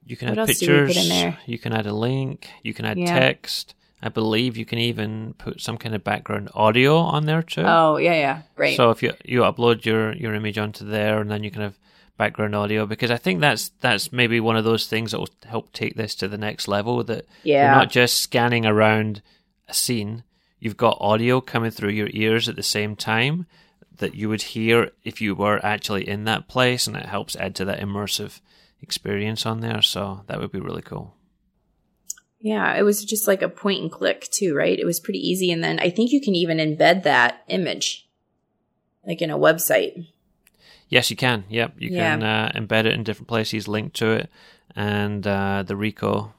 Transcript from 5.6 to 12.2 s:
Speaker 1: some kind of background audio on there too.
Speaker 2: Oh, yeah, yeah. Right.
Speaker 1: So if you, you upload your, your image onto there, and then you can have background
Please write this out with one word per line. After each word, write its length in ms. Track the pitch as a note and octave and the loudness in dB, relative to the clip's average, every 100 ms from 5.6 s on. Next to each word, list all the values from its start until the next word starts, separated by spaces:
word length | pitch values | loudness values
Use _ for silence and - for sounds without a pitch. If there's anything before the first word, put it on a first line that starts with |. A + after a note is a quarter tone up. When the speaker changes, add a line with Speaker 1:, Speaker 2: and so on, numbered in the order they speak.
Speaker 1:
some 160 | - A2+ | -8 -8
kind 180 | A2+ | -6
of 80 | G#2+ | -6
background 460 | F#2+ G#2 - G#2 G2 | -2 -4 -2 -6 -6
audio 420 | - G#2+ A2+ C3 D#3 | 2 4 6 6 6
on 300 | E3 D#3 D3+ | 4 0 0
there 160 | D#3+ | 0
too. 220 | E3 - E3+ | -2 0 4
Speaker 2:
Oh, 320 | E3+ D#3+ D3+ | 6 6 4
yeah, 160 | D#3 | 2
yeah. 280 | E3 C#3 C3+ - - | 2 0 -2 -8 -2
Right. 180 | C#3+ C3+ | 0 4
Speaker 1:
So 140 | A#2+ | 4
if 120 | A2+ | 4
you, 100 | B2 - - | 0 -4 -2
you 140 | A#2+ | 2
upload 420 | G2 G2 A#2+ A2+ | 2 4 2 2
your, 300 | A2+ A2 A2 | 2 0 0
your 200 | - A2+ | -4 -6
image 220 | G#2+ G#2+ G#2 | -4 -4 -4
onto 300 | G#2 G#2+ G#2 | -6 -6 -6
there, 340 | G#2+ G#2+ G#2+ | -2 0 0
and 100 | G#2 | -2
then 140 | G#2 | -4
you 60 | G#2+ | -6
can 100 | G#2+ | -6
have 180 | G#2 F#2+ _ _ _ | -8 -10 _ _ _
background 380 | _ | _